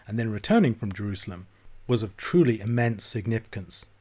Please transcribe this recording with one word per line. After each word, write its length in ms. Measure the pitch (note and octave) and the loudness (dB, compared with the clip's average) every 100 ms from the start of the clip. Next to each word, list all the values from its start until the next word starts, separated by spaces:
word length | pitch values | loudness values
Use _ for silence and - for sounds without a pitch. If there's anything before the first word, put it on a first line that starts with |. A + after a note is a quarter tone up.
| - | -6
and 100 | A2+ | -4
then 140 | A2+ | -2
returning 420 | G#2 - A3+ D3+ | -2 2 4 4
from 180 | G#2+ G#2 | 2 -6
Jerusalem, 540 | F#2 G#2 F#2+ - F2+ F#2 _ - - - | -6 -6 -6 -8 -12 -16 _ -20 -10 -2
was 160 | A#2+ | -2
of 140 | G#2+ - | -2 -8
truly 440 | - F3 C3 A2 | 0 4 4 2
immense 440 | G#2+ A#2+ A#2 G#2 | 0 0 0 2
significance. 840 | - A2+ G2+ A2+ - G#2 F2 - - _ | 0 0 -2 -4 -4 -12 -8 -8 -8 _